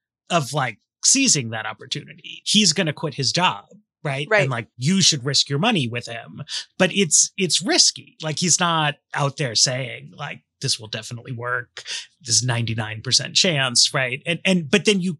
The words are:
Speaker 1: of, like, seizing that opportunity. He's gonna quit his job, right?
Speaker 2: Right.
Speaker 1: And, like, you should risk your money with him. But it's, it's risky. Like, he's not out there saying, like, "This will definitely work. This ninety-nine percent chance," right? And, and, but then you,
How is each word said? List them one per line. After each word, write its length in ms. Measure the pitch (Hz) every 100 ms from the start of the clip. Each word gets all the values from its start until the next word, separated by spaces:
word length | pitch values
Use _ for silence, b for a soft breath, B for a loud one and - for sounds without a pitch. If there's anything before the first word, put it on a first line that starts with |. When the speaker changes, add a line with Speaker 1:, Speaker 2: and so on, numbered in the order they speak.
| _ _ -
Speaker 1:
of, 240 | 175 123
like, 240 | 147 127 104 _ -
seizing 460 | - 269 262 156 113
that 160 | 110 107
opportunity. 800 | 107 120 147 - 156 - - -
He's 280 | 202 196
gonna 200 | 156 160
quit 220 | - 160 139
his 160 | 131
job, 340 | 165 175 101 - - _ _
right? 240 | 151 135 151
Speaker 2:
Right. 120 | 208
Speaker 1:
And, 80 | 165
like, 200 | 117 110 -
you 240 | 131 190
should 220 | - 151 127
risk 240 | 131 -
your 100 | 139
money 280 | 226 208 120
with 200 | 120 117
him. 360 | 117 117 - 139 B B -
But 120 | 185
it's, 380 | 185 175 - - -
it's 240 | 185 -
risky. 560 | 196 349 - - - -
Like, 160 | 156 151
he's 200 | 180 -
not 360 | 175 160 151 143 _
out 240 | 147 143 -
there 180 | 135 107
saying, 580 | - 127 123 117 143 180
like, 280 | 147 147 _ -
"This 180 | 135 -
will 80 | 107
definitely 440 | 113 110 117 127
work. 520 | 117 120 123 117 - - B B B
This 240 | 143 113
ninety-nine 580 | 123 120 113 113 110 110
percent 340 | 123 117 - -
chance," 580 | 190 147 131 120 -
right? 280 | 143 127 127 -
And, 140 | 170 190
and, 240 | 185 143
but 160 | 208 220
then 160 | 202
you, 160 | 180